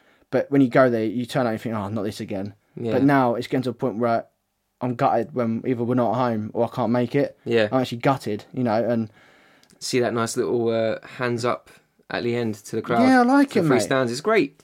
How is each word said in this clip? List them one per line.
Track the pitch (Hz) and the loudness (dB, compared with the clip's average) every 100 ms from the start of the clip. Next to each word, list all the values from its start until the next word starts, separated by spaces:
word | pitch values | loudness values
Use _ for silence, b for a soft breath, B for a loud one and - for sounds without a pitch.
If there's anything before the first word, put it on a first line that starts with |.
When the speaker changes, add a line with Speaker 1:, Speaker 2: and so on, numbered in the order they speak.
| b b b | b b b
Speaker 1:
But | 127 - | -2 2
when | 139 | 4
you | 127 | 4
go | 143 131 | 6 4
there, | 113 | 2
you | 110 113 120 | -2 -4 -4
turn | 143 120 | -2 -2
out | |
and | 110 | -2
you | |
think, | 113 110 | -4 -6
"Oh, | 101 | -4
not | 113 | -4
this | 101 104 | -4 -6
again." | 104 98 104 - _ - | -8 -8 -8 -12 _ -8
Speaker 2:
Yeah. | 117 | -2
Speaker 1:
But | 123 | 2
now | 139 139 123 113 | 4 4 2 0
it's | - | -4
getting | 131 | -4
to | 123 | -4
a | |
point | 113 127 101 | -4 -4 -2
where | 120 113 - _ _ _ _ - | 0 0 -4 _ _ _ _ -8
I'm | 127 | -6
gutted | 120 - 113 110 | 0 0 0 -2
when | 123 117 113 - | -4 -2 -2 -2
either | 120 | -2
we're | 120 127 | 0 2
not | 117 | 2
at | 156 | 0
home | 123 110 107 | 0 -2 -4
or | 110 117 | -2 -2
I | |
can't | - 113 | -2 0
make | 123 120 143 | 0 0 0
it. | 139 - | -2 -4
Speaker 2:
Yeah. | - 117 107 | 0 2 2
Speaker 1:
I'm | 131 | 0
actually | 127 120 | -2 -2
gutted, | 143 135 110 104 - | 0 0 -4 -8 -8
you | - | -4
know, | 123 107 113 | 0 0 0
and | 117 110 b b b b b b - | 0 -4 b b b b b b -14
Speaker 2:
See | - 127 | -4 0
that | 117 | 0
nice | 117 113 127 | 0 -2 -2
little, | 87 117 117 | -2 0 0
uh, | 113 110 - | 0 0 -2
hands | - - 123 120 | -8 -6 -4 -2
up | 123 - - - _ _ - | -2 -4 -8 -20 _ _ -8
at | 95 | -4
the | 117 120 | -2 -2
end | 113 107 | -2 -6
to | - 113 | -8 -6
the | |
crowd. | - 123 | 0 2
Speaker 1:
Yeah, | 254 254 | 6 6
I | |
like | 240 277 277 | 6 4 4
Speaker 2:
to | 220 | 2
Speaker 1:
it, | |
Speaker 2:
the | 160 | 2
three | 127 | 2
Speaker 1:
mate. | |
Speaker 2:
stands. | 92 135 123 | 2 0 0
It's | 123 | -2
great. | 165 220 139 _ | 0 0 0 _